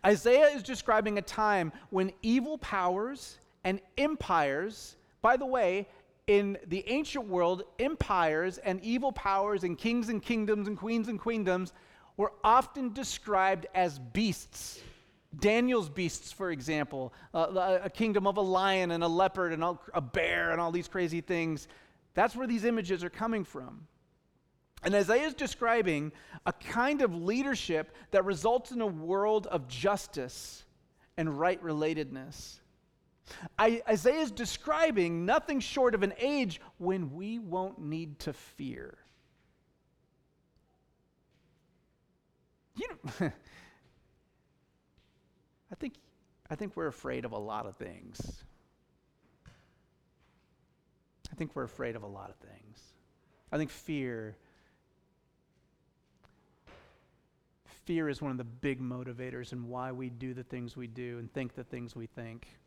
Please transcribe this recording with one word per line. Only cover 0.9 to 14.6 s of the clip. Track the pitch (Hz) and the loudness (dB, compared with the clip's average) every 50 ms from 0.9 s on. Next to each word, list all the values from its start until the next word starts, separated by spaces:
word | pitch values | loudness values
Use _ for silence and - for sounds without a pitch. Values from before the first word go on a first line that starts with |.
| 226 214 202 214 208 202 | 4 4 4 2 0 -2
a | |
time | 196 - - - 214 214 208 196 170 160 - - - - | -4 -4 -2 0 2 4 4 2 2 0 -4 -10 -16 -4
when | - 185 190 190 190 - | 0 0 0 0 -2 -4
evil | - 226 233 262 233 294 311 302 | 0 2 2 2 2 0 -6 -6
powers | - - - 196 185 180 180 190 208 247 277 262 - - - - _ _ _ _ _ | -6 -4 -2 2 2 2 2 2 -2 -4 -6 -10 -14 -16 -18 -20 _ _ _ _ _
and | 185 190 196 - _ _ - | -2 -2 -2 -4 _ _ 0
empires, | 277 302 311 - - - 185 165 151 143 135 147 175 214 220 - - - - _ _ _ _ _ | 2 2 2 -2 0 2 4 4 4 4 2 0 -4 -6 -8 -10 -16 -18 -20 _ _ _ _ _
by | - 220 247 254 | 6 6 6 6
the | 277 | 6
way, | 262 254 254 220 180 180 196 202 - - - - _ _ _ _ | 4 2 4 4 4 4 2 -2 -4 -10 -20 -20 _ _ _ _
in | - 208 202 202 196 196 - - 175 | 6 6 6 6 4 -2 -4 -4 -4
the | 165 196 190 - | -4 -4 -2 0
ancient | 240 285 311 - - 285 240 208 | 0 0 0 -2 -4 -6 -4 0
world, | 185 180 175 170 185 180 196 - - - | 2 2 4 4 2 0 -4 -10 -4 -2
empires | 233 285 320 - - - 202 185 170 160 156 156 170 185 180 - | -2 -2 0 -2 0 0 2 4 4 4 4 2 0 -2 -4 -4
and | - 208 180 190 170 | -2 -2 -2 -2 -2
evil | 220 233 254 247 269 | -2 -2 0 0 0
powers | 247 - - 196 196 196 196 208 208 196 175 | -2 0 -2 0 2 2 2 2 0 0 0
and | 180 170 - | -2 -4 -2
kings | - 226 233 240 226 214 | 0 0 0 0 0 0
and | 240 208 | -2 -4
kingdoms | - - 247 220 214 202 214 208 202 202 | -2 -2 0 0 2 0 0 0 0 -4
and | 214 160 | -4 -4
queens | 180 220 233 233 220 220 | -4 -2 0 0 0 -2
and | 233 196 | -4 -4
queendoms | - 226 233 226 208 180 185 185 185 175 - - - - - - - - _ - | -2 -2 0 0 2 2 2 0 0 -4 -8 -16 -20 -20 -20 -20 -20 -20 _ -2
were | 202 214 - - - | -2 -2 -2 0 4
often | 214 226 254 254 - - 294 262 247 | 6 6 6 6 2 -4 -6 -6 -4
described | 202 247 262 - - - - - 208 190 190 190 190 170 160 - - | -4 -4 -6 -6 -6 -8 -4 0 2 4 4 4 2 0 -2 -4 0
as | 185 180 175 143 139 | 2 2 2 0 -4
beasts. | 127 120 113 185 226 214 175 - - - - - | -14 -4 0 0 2 2 0 -2 -6 -16 -14 -14